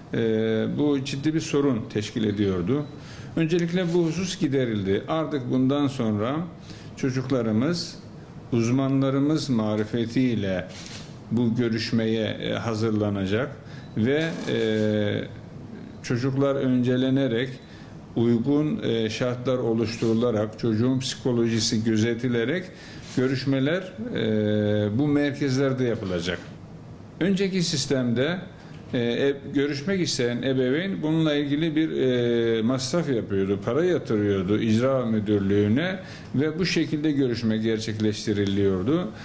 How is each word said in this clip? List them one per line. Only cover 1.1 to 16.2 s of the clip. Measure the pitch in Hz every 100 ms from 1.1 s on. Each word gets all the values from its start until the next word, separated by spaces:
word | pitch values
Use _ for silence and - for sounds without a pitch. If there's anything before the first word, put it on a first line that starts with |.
| 139 156
bir | 156
sorun | - 143 139 110 -
teşkil | 107 104 120
ediyordu. | 107 101 98 90 87 143 143 - - - - 160
Öncelikle | 160 175 170 180 175
bu | 175 160
husus | 160 185 -
giderildi. | 151 135 120 104 95 101 -
Artık | 160 143 147 123
bundan | 131 131 143 139
sonra | 135 113 104 113 156 175 - - - - -
çocuklarımız | 135 127 131 131 110 107 147 175 - - - - - - -
uzmanlarımız | 117 117 131 135 135 135 139 143 156 135
marifetiyle | 113 107 107 107 120 113 131 127 107 98 92 - - - - - - -
bu | 110 117 123
görüşmeye, | 117 113 - 113 110 113 104
e, | 104 113
hazırlanacak | 113 113 107 113 107 104 101 95 107 151 - - - - 107
ve, | 117 147 165 175 -
e, | 117 110 110 107 104 104 107 - - - - - - - -
çocuklar | - 120